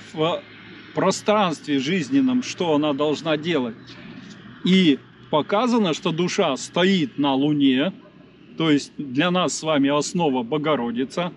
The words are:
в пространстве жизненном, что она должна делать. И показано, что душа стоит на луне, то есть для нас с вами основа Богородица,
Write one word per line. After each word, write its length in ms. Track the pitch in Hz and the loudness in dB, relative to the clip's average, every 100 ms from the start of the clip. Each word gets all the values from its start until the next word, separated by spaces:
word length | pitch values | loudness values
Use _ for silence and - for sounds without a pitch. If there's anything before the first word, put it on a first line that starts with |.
| - | -6
в 300 | 160 156 175 - - - - - | -2 -2 -2 -8 -20 -20 -20 -10
пространстве 840 | - 175 - - 214 185 147 - 139 | -2 0 0 0 2 2 -2 -2 -2
жизненном, 640 | 131 190 127 139 131 127 | 0 -2 0 2 2 0
что 320 | - - 175 147 | -2 -4 0 2
она 180 | 151 | 0
должна 440 | 139 151 143 165 151 | 0 -2 -2 -2 -2
делать. 380 | 160 156 120 110 - - - - - - - - - | -2 -2 -2 -8 -18 -20 -20 -20 -20 -20 -20 -6 2
И 340 | 190 175 127 - - - | 4 4 2 -2 -20 -4
показано, 640 | 156 - 202 247 240 190 | -2 0 0 2 2 0
что 180 | 143 185 | -2 -4
душа 440 | 160 175 - 170 131 | -2 -2 0 0 -2
стоит 600 | - 170 185 190 139 - | -4 0 2 2 0 -2
на 160 | 143 | 0
луне, 600 | 135 147 151 135 127 170 - - - - - - - | 2 2 2 4 4 0 -4 -16 -20 -20 -20 -14 -2
то 120 | 160 | 2
есть 220 | 143 - - | 2 0 -12
для 340 | 143 127 175 | -6 -2 0
нас 260 | 180 160 - | 0 -2 -2
с 60 | |
вами 260 | 156 151 139 | 0 2 2
основа 540 | 147 143 175 160 127 | 0 -2 0 0 0
Богородица, 880 | 117 151 147 139 120 117 131 - 175 | -2 -2 0 -2 -2 -4 -6 -4 -6